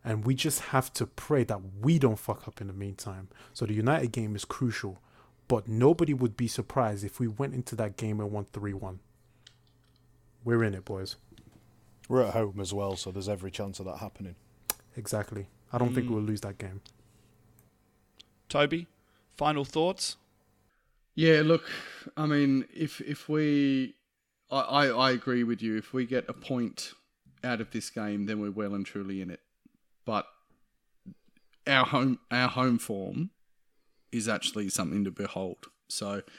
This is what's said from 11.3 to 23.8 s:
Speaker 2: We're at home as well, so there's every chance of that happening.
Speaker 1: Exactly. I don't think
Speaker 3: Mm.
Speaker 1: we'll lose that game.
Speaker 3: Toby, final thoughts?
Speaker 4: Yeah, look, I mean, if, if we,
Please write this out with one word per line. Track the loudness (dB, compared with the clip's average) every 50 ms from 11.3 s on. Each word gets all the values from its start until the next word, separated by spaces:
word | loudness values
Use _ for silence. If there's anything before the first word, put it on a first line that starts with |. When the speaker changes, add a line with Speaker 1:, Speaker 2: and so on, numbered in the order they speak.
| -20 -20 -20 -20 _ -20 _ _ _ _ _ -20 -20 _ -6 2
Speaker 2:
We're | 4 4 4
at | 4 4
home | 0 0 0 -2 -6
as | -6 -4 -4
well, | -4 -2 -2 -4
so | -4 -6 -8
there's | -8 -6 -4 -4
every | -4 -4 -6 -10
chance | -6 -6 -6 -6 -6 -8
of | -10
that | -10 -8 -8
happening. | -10 -12 -10 -12 -12 -12 -12 -16 _ _ _ _ -8 -8 -8 -8 -8 -16 -14
Speaker 1:
Exactly. | -12 -8 -4 -4 -4 -4 -4 -8 -10 -10 -12 _ _ _ -6 -2
I | 0
don't | 0 2 0
think | 0 -2 0
Speaker 3:
Mm. |
Speaker 1:
we'll | -2 -2 -2
lose | -2 -4 -4
that | -6 -10 -10 -10
game. | -12 -12 -12 -14 _ -20 _ _ _ _ _ _ _ _ _ _ _ _ _ _ _ _ _ _ _ _ _ _ _ _ _ _ -20 _ _ _ _ -2
Speaker 3:
Toby, | 2 2 2 4 2 -2 -4 -8 _ _ _ _ _ _ _ _ _
final | -2 0 0 2 0 -2
thoughts? | -2 0 2 2 2 2 -2 -4 -6 -6 _ _ _ _ _ _ _ _ _ _ _ _ _ _ _ _ _ _ _ -2
Speaker 4:
Yeah, | 4 6 8 8 8 8
look, | 6 4 4 2 -4 -10 -10 -10 -12 -16 -16 -16 -12 -6
I | -2 0
mean, | 2 4 4 4 4 4 2 2 -2 -6
if, | -4 -4 -4 -4 -8 -8
if | -8 -8 -8 -4 -2
we, | 0 2 2 4 4 4 4 4 4 2